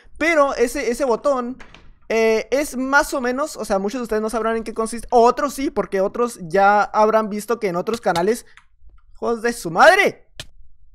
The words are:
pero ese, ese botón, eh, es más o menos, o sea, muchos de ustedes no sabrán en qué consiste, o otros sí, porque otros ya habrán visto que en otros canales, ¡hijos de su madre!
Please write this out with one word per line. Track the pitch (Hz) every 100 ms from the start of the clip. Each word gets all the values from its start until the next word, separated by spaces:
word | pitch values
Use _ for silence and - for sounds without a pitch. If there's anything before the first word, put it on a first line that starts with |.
| - -
pero | 320 320 277
ese, | - 247 294 262
ese | 240
botón, | 277 220 294 262 240 262 - - - - -
eh, | 220 226 220 -
es | 269 294 247
más | 262 285 302
o | 302
menos, | 240 254 311 -
o |
sea, | 214 196
muchos | 202 262
de |
ustedes | 233 220
no | 220
sabrán | 226 220 226
en |
qué | 220
consiste, | 214 220 233 -
o | 254
otros | 233 247 294
sí, | - 277
porque | - 190 196
otros | 196 - 240 -
ya | 175 190 196 208
habrán | 196 214 214 220 220
visto | 208 - 233
que | 202
en | 175
otros | 196 220
canales, | 208 170 185 240 - - _ _ - - _
¡hijos | - 220 233
de | 233
su | 233 175
madre! | 170 285 392 330 - _ - - - - - -